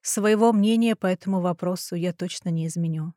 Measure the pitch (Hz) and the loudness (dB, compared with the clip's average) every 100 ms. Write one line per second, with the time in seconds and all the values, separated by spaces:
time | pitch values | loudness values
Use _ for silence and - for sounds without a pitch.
0 | - - 208 214 233 214 208 226 226 214 | -4 0 2 4 4 4 4 4 2 0
1 | 185 185 190 190 180 170 180 180 - 175 | -2 -2 -2 -2 -2 -2 -4 -4 -6 -4
2 | 180 175 180 - 180 165 160 165 165 156 | -4 -4 -8 -6 -4 -4 -4 -4 -4 -4
3 | 160 | -8